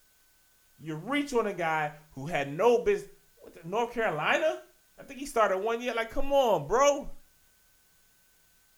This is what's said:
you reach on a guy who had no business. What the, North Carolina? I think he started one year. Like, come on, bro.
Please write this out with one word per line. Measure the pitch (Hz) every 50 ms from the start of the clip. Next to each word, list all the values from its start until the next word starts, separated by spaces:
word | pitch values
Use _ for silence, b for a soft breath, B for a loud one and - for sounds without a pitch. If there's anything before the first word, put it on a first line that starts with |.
| _ _ _ _ _ _ _ _ _ _ _ _ _ _ _ -
you | 139 160 156
reach | 156 175 220 277 294 285 285 254
on | 233 214
a | 208 185
guy | 170 170 160 160 156 151 151 - - - - -
who | 135 135
had | 156 175 147 143 139
no | 143 160 202 240 240 226
business. | 180 208 202 185 - - - - _ _ _ _
What | - - -
the, | - 165
North | 165 190 226 240 233 -
Carolina? | 240 226 202 165 147 156 196 254 311 320 311 370 359 - - _ _ _ _ _ -
I | -
think | - 269 247
he | 285
started | 277 - 226 214 196 190
one | 190 196 226 233 233
year. | 247 247 -
Like, | 226 226 226
come | - 196 - -
on, | 277 277 262 233 196 165 143
bro. | 143 196 247 277 285 285 294 226 - - - - _ _ _ _ _ _ _ _ _ _ _ _ _ _ _ _ _ _ _ _ _ _ _ _ _ _ _ _ _ _